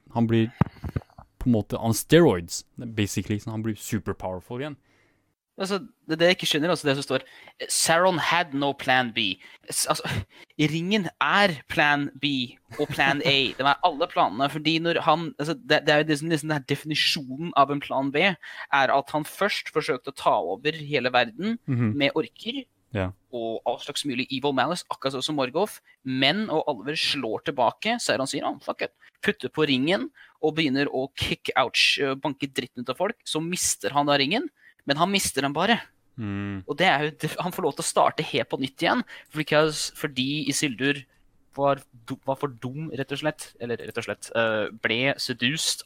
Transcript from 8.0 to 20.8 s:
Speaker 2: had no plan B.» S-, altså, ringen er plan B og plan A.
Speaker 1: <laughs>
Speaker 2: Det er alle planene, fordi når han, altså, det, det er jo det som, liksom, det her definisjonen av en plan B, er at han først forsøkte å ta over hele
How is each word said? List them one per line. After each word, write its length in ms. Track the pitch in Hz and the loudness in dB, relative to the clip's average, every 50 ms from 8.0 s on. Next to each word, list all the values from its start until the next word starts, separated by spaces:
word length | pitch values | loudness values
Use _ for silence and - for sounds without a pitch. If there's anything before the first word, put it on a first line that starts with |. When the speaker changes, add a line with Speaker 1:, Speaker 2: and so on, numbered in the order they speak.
| 180 190 185 156 | 4 4 4 2
Speaker 2:
had 360 | - - 165 170 180 160 135 | 0 2 2 0 0 0 -2
no 180 | 139 143 143 139 | 0 0 0 -2
plan 380 | - - - 127 127 127 120 107 | -2 0 2 4 4 4 2 0
B.» 220 | 120 113 98 90 - - - - - _ - | -2 -2 -2 -4 -6 -10 -20 -20 -20 _ -8
S-, 160 | - - - | -4 -4 0
altså, 220 | - 156 - - - - - - - _ - - _ _ - | 0 -2 -2 -2 -4 -4 -4 -6 -8 _ -20 -20 _ _ 0
ringen 520 | 151 151 151 165 165 180 208 220 185 160 - _ | 0 2 2 0 0 0 0 0 0 -2 -2 _
er 300 | 131 143 165 196 208 202 165 127 - _ | 0 2 4 6 4 4 2 -2 -8 _
plan 400 | - - 156 147 147 143 143 143 - 139 | 0 2 4 4 4 2 0 -2 -6 -4
B 360 | 139 147 143 131 123 120 - _ _ _ - - | -2 -2 0 0 -2 -4 -8 _ _ _ -4 -4
og 80 | 147 - | -4 -4
plan 320 | 143 - 147 139 139 143 | 2 2 4 4 4 2
A. 140 | 120 127 139 139 135 127 | 2 2 4 4 2 0
Speaker 1:
<laughs> 60 | - - | 0 0
Speaker 2:
Det 20 | |
er 160 | 131 139 143 - - | 2 2 2 4 2
alle 240 | 180 160 135 165 175 | 0 2 2 -4 -2
planene, 400 | - 180 160 113 90 110 135 143 | 2 2 2 2 2 0 -2 -2
fordi 300 | 135 156 151 156 160 160 | -2 -2 0 0 0 2
når 220 | 165 170 170 - | 2 0 0 2
han, 260 | - 165 156 160 170 160 - - | 4 2 2 2 2 -6 -6 -6
altså, 160 | 143 151 170 | -4 -4 -4
det, 280 | 131 - - 151 147 143 | -6 0 2 2 2 4
det 80 | 160 151 | 4 4
er 80 | 151 | 4
jo 60 | 156 156 | 4 2
det 100 | 156 143 | 0 0
som, 100 | 151 165 | 0 0
liksom, 200 | 170 151 151 156 | 0 0 0 -2
det 80 | 156 147 | -2 -2
her 80 | 135 - | 0 -2
definisjonen 840 | 143 - - 156 151 147 - - - 175 143 127 127 135 165 175 - | -4 -4 -2 -4 -2 0 0 0 0 -2 -4 -8 -8 -6 -6 -2 4
av 140 | - 139 135 | 4 4 4
en 80 | 143 143 | 4 -4
plan 300 | - - 127 127 135 139 | -4 -4 -4 -2 -2 0
B, 120 | 131 147 175 | 0 2 2
er 680 | 196 180 - - - - - - - - 143 135 127 - | 2 0 -2 -10 -18 -14 -14 -8 0 2 4 4 4 4
at 160 | 139 135 - | 2 0 0
han 120 | - 151 151 | -4 -4 -4
først 460 | - - - 196 202 - - - - - | -4 -4 -2 -2 -2 0 -2 -6 -4 -4
forsøkte 400 | 156 147 - 151 127 - - 135 | -4 -2 0 -4 -4 -4 -10 -12
å 40 | - | 0
ta 160 | - 170 139 110 | 2 2 2 2
over 320 | 87 85 95 98 135 151 | 0 -2 -6 -2 -2 -4
hele 400 | 156 160 | -4 -4